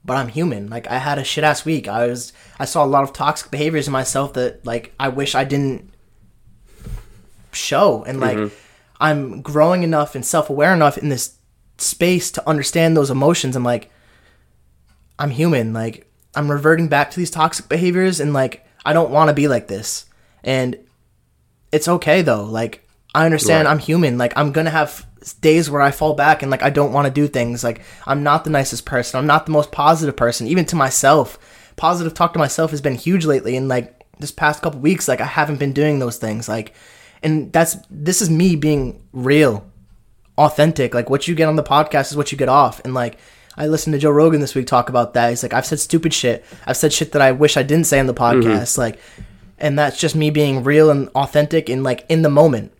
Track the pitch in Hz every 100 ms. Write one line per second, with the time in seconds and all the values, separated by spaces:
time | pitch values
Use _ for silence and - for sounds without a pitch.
0 | - 131 120 131 160 107 101 117 - 127
1 | 139 139 131 - 151 151 156 156 101 110
2 | 120 123 123 _ - - 139 170 143 139
3 | 135 - 139 151 - 139 151 156 139 135
4 | 131 135 139 131 123 - 117 117 - -
5 | 135 131 139 131 135 143 139 127 - _
6 | _ _ _ _ - _ _ - - -
7 | - - - _ _ - - 143 196 113
8 | 117 135 123 107 104 - _ _ _ _
9 | 156 147 135 107 143 147 160 180 170 156
10 | 147 135 - 165 - 143 160 180 147 -
11 | 151 127 - _ _ _ _ _ - -
12 | 170 180 - - 147 151 135 170 165 160
13 | 135 131 143 170 135 127 120 117 - _
14 | _ _ _ _ _ _ _ _ _ _
15 | _ - 143 123 165 139 113 113 113 -
16 | _ _ _ - 147 143 151 165 165 143
17 | 143 - 175 165 160 - - 160 180 175
18 | 185 170 147 139 131 - _ _ - 156
19 | 156 143 156 147 143 120 - 98 110 -
20 | - _ _ _ - 131 127 - _ _
21 | _ _ _ _ _ _ _ 151 160 175
22 | 151 180 156 107 104 113 113 - _ _
23 | _ 147 165 156 - 160 151 151 - 165
24 | 156 123 120 - 147 151 160 156 151 -
25 | - _ - - 156 160 151 143 143 139
26 | 156 143 147 147 139 131 139 143 143 139
27 | 143 139 147 131 120 120 120 113 - -
28 | - 139 147 151 156 147 131 123 - 127
29 | 120 - 151 151 160 156 147 - 147 165
30 | 151 - 120 - 117 175 165 170 131 -
31 | 139 151 123 - - - - - 160 175
32 | 165 165 170 175 143 - 160 151 143 123
33 | 165 190 156 143 110 127 135 127 113 _
34 | _ _ 147 - 151 147 165 143 147 185
35 | - 127 131 - 151 143 139 135 151 143
36 | 123 117 110 107 113 113 110 _ - -
37 | - _ 156 156 - 165 165 - _ 156
38 | 147 180 180 160 185 160 151 147 127 -
39 | - 131 123 147 143 101 - - _ -
40 | _ _ _ - 151 151 151 156 123 120
41 | 120 135 170 165 156 156 147 139 151 147
42 | 131 147 143 135 127 139 127 - 131 127
43 | 120 - - _ _ - 151 156 160 147
44 | 151 147 160 151 139 135 120 123 120 123
45 | 117 123 117 120 120 120 - 151 - 165
46 | 165 - 127 113 - - - 131 151 -
47 | 147 147 135 131 147 147 139 156 165 139
48 | 131 117 117 127 113 104 113 - 120 -
49 | - - - - - _ 151 143 147 -
50 | 160 160 151 147 147 135 127 147 156 143
51 | 135 135 135 147 151 160 131 131 135 120
52 | - 160 156 143 160 117 107